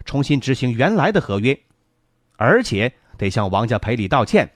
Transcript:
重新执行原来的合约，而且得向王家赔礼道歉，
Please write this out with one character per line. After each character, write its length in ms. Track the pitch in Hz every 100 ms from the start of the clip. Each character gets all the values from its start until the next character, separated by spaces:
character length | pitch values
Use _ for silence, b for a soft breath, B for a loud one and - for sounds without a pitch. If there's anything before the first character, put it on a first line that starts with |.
重 180 | - 139
新 180 | 143 143
执 140 | 131
行 180 | 131 127
原 220 | 113 147
来 160 | 214 151
的 100 | 202
合 180 | - 101
约， 180 | 117 139 _ _ _ _ _ _ _ _
而 260 | 113 220
且 300 | 240 101 117 b b -
得 140 | 101
向 180 | 113 98
王 180 | 95 113
家 120 | 110
赔 180 | - 120
礼 100 | 95
道 180 | 135
歉， 260 | 104 208 110